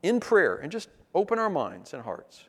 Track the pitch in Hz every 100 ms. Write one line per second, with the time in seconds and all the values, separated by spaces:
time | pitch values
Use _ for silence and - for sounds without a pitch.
0 | 175 240 - 208 143 90 143 220 - _
1 | _ 175 202 226 220 170 104 92 95 135
2 | 117 90 - -